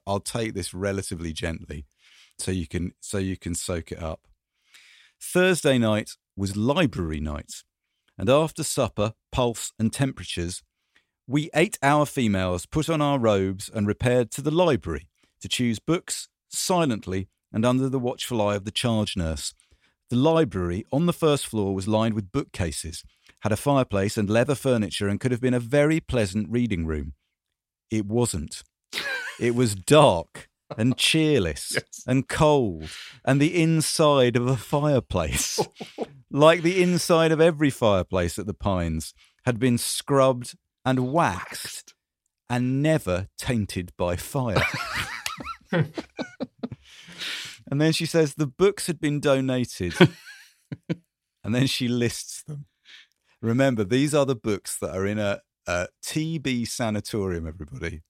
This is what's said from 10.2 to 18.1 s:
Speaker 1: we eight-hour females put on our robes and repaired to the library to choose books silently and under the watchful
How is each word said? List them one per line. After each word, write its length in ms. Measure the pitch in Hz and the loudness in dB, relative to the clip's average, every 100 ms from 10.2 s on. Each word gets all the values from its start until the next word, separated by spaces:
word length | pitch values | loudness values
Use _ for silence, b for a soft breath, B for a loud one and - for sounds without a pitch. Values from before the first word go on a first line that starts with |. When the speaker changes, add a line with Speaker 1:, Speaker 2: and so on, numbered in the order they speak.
| 92 - 87 - _ _ _ _ _ _ - | -10 -6 -6 -8 _ _ _ _ _ _ -4
Speaker 1:
we 240 | 143 151 | -2 0
eight-hour 520 | 151 202 - 139 151 143 | 2 0 2 2 4 2
females 580 | - 113 95 92 90 | 0 2 2 0 -2
put 240 | - 156 147 | -4 -4 -2
on 140 | 156 | 0
our 160 | 147 139 | 0 2
robes 500 | 113 101 95 95 - | 4 4 2 -4 -8
and 180 | 110 104 | -2 -2
repaired 440 | 104 127 123 117 | 0 2 2 0
to 100 | - | -2
the 100 | 139 | -2
library 580 | 160 175 117 90 73 - _ _ _ | 2 2 2 -2 -8 -10 _ _ _
to 60 | - | -6
choose 300 | - 120 110 | -2 0 0
books 500 | - 175 - - - _ - | -2 -2 -2 -10 -12 _ -12
silently 760 | - - 180 156 107 - 95 95 _ _ | -6 0 2 2 -2 -4 -6 -6 _ _
and 120 | 107 | 0
under 240 | 120 127 135 | 2 2 0
the 100 | 131 | 0
watchful 420 | 120 | -2